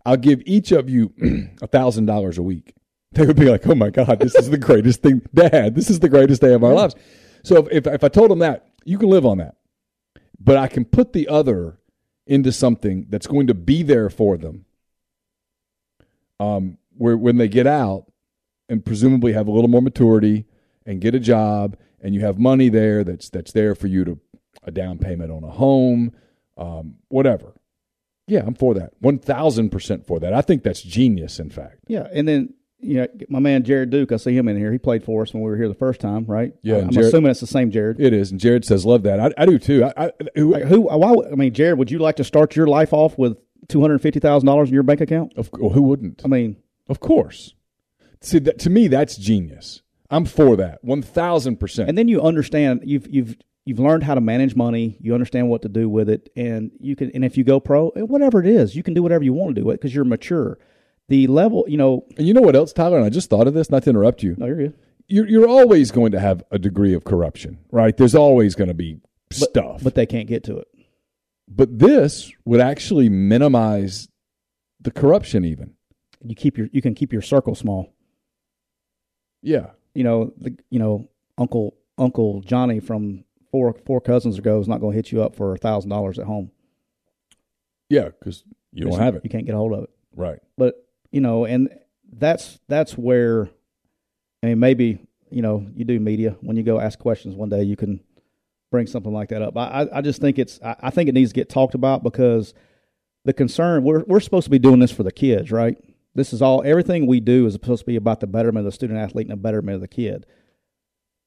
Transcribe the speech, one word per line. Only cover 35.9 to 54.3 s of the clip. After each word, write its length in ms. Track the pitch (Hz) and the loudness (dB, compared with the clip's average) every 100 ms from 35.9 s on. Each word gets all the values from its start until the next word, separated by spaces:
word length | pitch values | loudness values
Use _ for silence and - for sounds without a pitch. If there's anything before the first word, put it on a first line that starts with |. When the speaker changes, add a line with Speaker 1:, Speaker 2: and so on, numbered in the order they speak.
| 127 | -4
Speaker 2:
time, 240 | 107 104 113 | -6 -6 -4
right? 260 | 104 120 - | -4 -6 -8
Speaker 1:
Yeah, 140 | 107 107 | -4 -2
Speaker 2:
I'm 60 | |
Speaker 1:
and 80 | 92 | 0
Jared 160 | 123 113 | 2 4
Speaker 2:
assuming 220 | 160 151 | 4 2
it's 80 | 127 | 0
the 60 | - | -2
same 240 | 139 123 | -2 0
Jared. 280 | 107 107 113 | 0 -2 0
Speaker 1:
It 120 | 139 | 2
is, 180 | 110 95 | 2 0
and 80 | 95 | -2
Jared 260 | 110 120 | 2 2
says, 220 | - 101 95 | 2 0 4
"Love 160 | 120 | 2
that." 160 | 101 98 | 2 0
I, 140 | 117 - | 0 0
I 100 | 165 | 0
do 120 | 170 | 0
too. 260 | - 143 | 2 2
I, 80 | 123 - 160 | 2 -2 -6
I, 40 | - 156 - | -6 -8 -2
who, 160 | 151 | 0
Speaker 2:
Like, 100 | 175 | 0
who? 180 | 139 196 | 2 2
Why 280 | 214 151 190 | 2 2 4
would, 220 | 233 - | 2 2
I 20 | |
mean, 180 | 139 135 | -2 0
Jared, 260 | 113 160 160 | 2 2 2
would 120 | 127 | -2
you 80 | 160 | -2
like 180 | 156 156 | -2 -2
to 80 | |
start 300 | 135 151 151 | 0 2 2
your 140 | - 160 | 2 2
life 240 | 143 156 | 2 2
off 260 | 151 156 - | 2 2 2
with 180 | 127 110 _ _ - | -2 -2 _ _ -4
two 140 | 151 | 2
hundred 200 | 151 147 | 2 2
fifty 200 | 156 147 | 0 0
thousand 260 | 151 147 135 | 2 4 4
dollars 220 | 143 143 | 4 4
in 60 | |
your 100 | 135 | 2
bank 160 | 135 147 | 2 2
account? 320 | 156 160 165 - | 0 -2 -4 -8
Speaker 1:
Of, 140 | 110 - | -10 -4
well, 120 | 104 | 0
who 120 | 104 | 2
wouldn't? 400 | 139 135 104 - | 4 2 -4 -8
Speaker 2:
I 40 | 135 | -2
mean, 280 | 131 117 104 _ _ - | 0 -2 -6 _ _ -10
Speaker 1:
of 120 | 135 | -6
course. 540 | - 320 - - - _ _ _ _ _ _ _ | 2 2 2 -6 -20 _ _ _ _ _ _ _
See, 180 | - 165 | -2 0
that, 220 | 143 - | 0 -2
to 100 | 170 | 0
me, 160 | 190 214 | 2 4
that's 300 | 131 143 - | 2 -2 -4
genius. 680 | 98 110 82 73 - - _ _ _ | -2 -2 -2 -12 -20 -20 _ _ _
I'm 160 | 151 170 | -2 -2
for 280 | - 147 107 | 4 4 4
that, 280 | 92 80 | 0 -8
one 180 | 123 139 | -6 -6
thousand 540 | 131 - 170 170 131 117 | -4 -4 -2 -2 -2 -6
percent. 300 | 98 - 113 | -6 -4 -2
Speaker 2:
And 100 | 170 | 0
then 80 | 233 | 2
you 160 | 208 | 2
understand 600 | 160 165 135 151 143 123 | 2 0 -2 0 0 -2
you've, 240 | 131 143 - | -4 -6 -4
you've, 240 | 143 117 117 _ _ | -4 -4 -8 _ _
you've 140 | - 117 | -8 -2
learned 220 | 135 160 | 0 0
how 100 | 143 | 0
to 60 | 135 | 0
manage 340 | 113 | 0